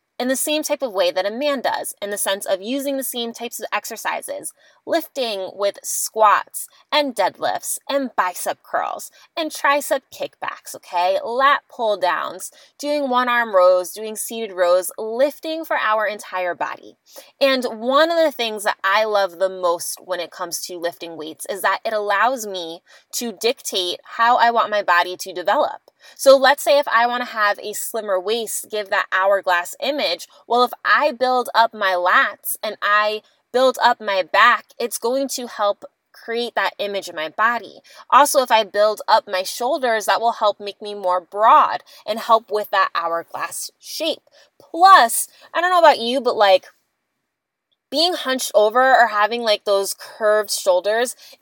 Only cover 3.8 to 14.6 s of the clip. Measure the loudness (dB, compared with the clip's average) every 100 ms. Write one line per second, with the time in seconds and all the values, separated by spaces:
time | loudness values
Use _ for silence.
3.8 | -6 -8 -6 -8 -8 -12 -12 -18 _ _
4.8 | -4 -4 -4 -6 -6 -6 -10 -4 -4 -4
5.8 | -8 -8 -6 2 4 4 0 -12 -16 _
6.8 | _ -2 -2 0 -2 -2 -4 -4 -8 -10
7.8 | -4 -4 -4 -4 -4 -4 -8 -8 -6 -6
8.8 | -4 -8 -14 -20 _ -8 -8 -2 0 0
9.8 | 0 -4 -6 -12 -12 -10 -12 -12 -16 -18
10.8 | -8 -2 0 0 -2 0 2 2 -2 -6
11.8 | -4 0 0 -2 -6 -10 -14 -18 -20 _
12.8 | -4 -2 0 0 0 0 2 4 6 4
13.8 | 0 -8 -10 -8 -10 -8 -8 -2